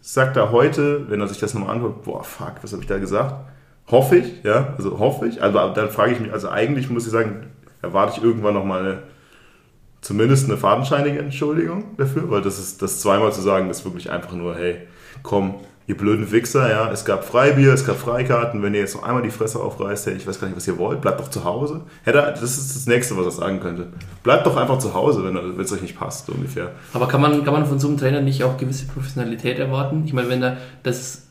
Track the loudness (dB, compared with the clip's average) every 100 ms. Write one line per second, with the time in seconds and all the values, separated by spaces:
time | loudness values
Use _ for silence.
0 | -4 2 2 4 4 6 4 4 2 0
1 | -2 -2 -2 -2 -4 -4 -4 -2 -4 -6
2 | -10 -10 -10 -12 -12 -12 -12 -10 -4 -4
3 | -2 -2 -2 -4 -14 -20 _ _ 2 4
4 | 8 6 4 -4 2 2 2 -4 -6 0
5 | 0 0 -4 0 2 4 2 0 -2 2
6 | 2 2 -2 -6 -4 -2 0 0 -2 -4
7 | -2 0 0 -4 -14 -20 -20 _ -4 0
8 | 0 2 2 2 2 0 0 -2 -2 -4
9 | -10 -20 _ _ -20 _ _ _ _ _
10 | -6 2 4 4 4 2 2 2 2 2
11 | 0 -2 -6 -4 -2 0 0 -4 -8 -4
12 | -2 -2 0 0 0 -4 -10 -6 -6 -2
13 | 2 4 4 2 2 2 0 -4 -8 -10
14 | -6 -8 -6 -8 -6 -4 -4 -4 -10 -20
15 | -20 -18 -2 0 0 -4 -14 -20 -8 -2
16 | 2 2 4 2 2 2 2 2 0 -2
17 | -2 -2 0 4 6 8 6 6 2 -2
18 | -2 -2 2 2 2 -2 0 0 -2 -4
19 | -2 -2 -2 -2 -4 -2 -6 -4 -6 -4
20 | -4 -6 -6 -6 -6 -6 -4 -2 -2 0
21 | 0 0 -4 -6 -4 -2 -4 -6 -12 -8
22 | 2 4 4 0 -4 -4 -6 -6 2 2
23 | 2 -2 -2 -2 -2 -2 -4 -8 -10 -12
24 | -16 -4 4 6 6 2 2 2 0 2
25 | 2 2 0 -2 -4 -4 -4 -4 -6 -8
26 | -8 -8 -8 -6 -4 -6 -8 -10 -8 -2
27 | 2 4 4 4 2 2 2 2 2 2
28 | 2 2 2 2 0 0 -4 -4 -6 -8
29 | -8 -4 -4 -2 -2 -2 -2 0 0 -2
30 | 0 0 0 0 0 -2 -12 -8 -4 -4
31 | -6 -14 -20